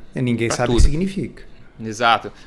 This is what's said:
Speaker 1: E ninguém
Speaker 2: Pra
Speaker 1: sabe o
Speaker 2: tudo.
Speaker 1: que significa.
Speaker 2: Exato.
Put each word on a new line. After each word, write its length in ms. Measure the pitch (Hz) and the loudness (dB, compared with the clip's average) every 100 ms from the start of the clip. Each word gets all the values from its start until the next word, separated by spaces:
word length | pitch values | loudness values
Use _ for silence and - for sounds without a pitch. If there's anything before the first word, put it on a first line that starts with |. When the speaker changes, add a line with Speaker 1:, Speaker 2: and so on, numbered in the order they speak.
| - - | -10 -4
Speaker 1:
E 60 | |
ninguém 260 | 123 117 113 | -2 -2 -2
Speaker 2:
Pra 80 | - | -2
Speaker 1:
sabe 140 | 123 | 0
o 20 | |
Speaker 2:
tudo. 120 | 120 | 4
Speaker 1:
que 60 | - | 4
significa. 520 | 151 196 196 113 - - - - - | 4 -4 -6 -10 -12 -20 -20 -20 -14
Speaker 2:
Exato. 480 | 110 107 120 107 101 - | -12 0 2 2 0 -16